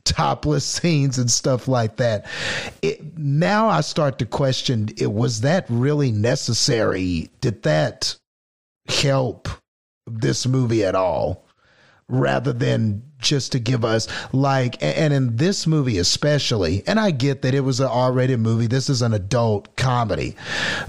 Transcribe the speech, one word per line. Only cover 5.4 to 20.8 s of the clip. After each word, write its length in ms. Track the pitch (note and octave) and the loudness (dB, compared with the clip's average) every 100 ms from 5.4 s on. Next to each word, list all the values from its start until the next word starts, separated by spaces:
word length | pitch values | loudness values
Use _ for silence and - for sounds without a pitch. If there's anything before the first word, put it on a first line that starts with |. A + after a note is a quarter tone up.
that 220 | C3+ F#3 - | 0 0 0
really 420 | A#2 C3+ D3 C3+ | 0 0 2 2
necessary? 1200 | G#2+ A2+ C3 - A2+ - A#2 G2+ F#2+ F#2 E2+ - - | 2 2 0 0 0 2 2 2 0 0 -2 -4 -4
Did 220 | B2 G#2 | -4 -2
that 540 | D3+ D#3 C3+ - - - _ _ _ _ _ _ - | 0 2 0 -2 -6 -6 _ _ _ _ _ _ -4
help 600 | - C#3+ C3+ B2+ - - - _ _ _ _ - | -2 0 0 -2 -4 -10 -12 _ _ _ _ -12
this 360 | A2+ C3+ B2+ | -4 -2 0
movie 400 | B2+ C3 A#2+ A2+ | 0 0 2 2
at 120 | F#2+ F#2+ | 2 2
all? 500 | F#2 C2+ A1+ F#2+ _ _ _ _ _ _ - | 0 0 -2 -6 _ _ _ _ _ _ -4
Rather 440 | B2+ C3+ C3+ A#2 | 0 0 0 -2
than 520 | A#2+ C3+ B2 A2 G2+ C3+ - | -2 0 2 0 -2 -8 -6
just 340 | - C#3+ - | -2 -2 0
to 80 | C3+ | -2
give 240 | A2+ C3 | 0 0
us, 240 | A2+ A2+ - - - | 2 0 -2 -8 -4
like, 500 | C3 C#3 C3+ B2 - | 0 2 2 0 -2
a-, 160 | D3 D3 | -2 0
and 140 | D#3 | 2
in 240 | C#3 B2+ A2+ | 2 0 0
this 320 | E3+ G3+ D#3+ | 0 0 0
movie 300 | D#3 B2+ G2 | 2 2 0
especially, 840 | E2+ - D3 D3 - A2+ E2 F#2+ - | 0 0 2 2 2 0 0 0 0
and 100 | G#3+ | 0
I 140 | G#3 | 2
get 300 | C#3 C#3 C3+ | 2 0 0
that 120 | - | 0
it 60 | C#3 | 0
was 180 | C3+ B2+ | 0 0
an 80 | C3 | 0
R-rated 540 | A#2+ B2+ B2+ B2+ B2 | 2 2 2 2 2
movie, 260 | A2+ A2+ A2+ | 2 2 2
this 240 | C3 C3 | 0 0
is 120 | C3 | 0
an 120 | A#2+ | 2
adult 600 | G#2+ F#2+ B2 A2+ G#2 - - | 0 0 0 2 0 -2 -4
comedy, 580 | B2+ B2 A2+ E2+ B1 - - - - - | 0 2 0 -2 -4 -8 -8 -6 -4 -4